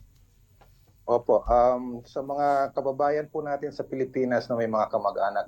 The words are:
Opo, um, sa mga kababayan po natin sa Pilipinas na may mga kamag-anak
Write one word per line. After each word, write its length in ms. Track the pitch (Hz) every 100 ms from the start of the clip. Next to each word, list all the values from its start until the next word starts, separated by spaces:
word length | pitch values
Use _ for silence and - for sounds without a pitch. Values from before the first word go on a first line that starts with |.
| - _ _ _ _ _ - _ _ _ -
Opo, 380 | 120 - 107 -
um, 560 | 120 123 127 127 120
sa 160 | 120 -
mga 560 | 135 139 143 139 135 -
kababayan 560 | 135 135 147 151 151
po 140 | 156 151
natin 260 | 143 147
sa 160 | 139 135
Pilipinas 600 | 135 131 131 127 120 -
na 80 | 117
may 80 | 113
mga 240 | 110 104
kamag-anak 560 | 113 101 95 98 101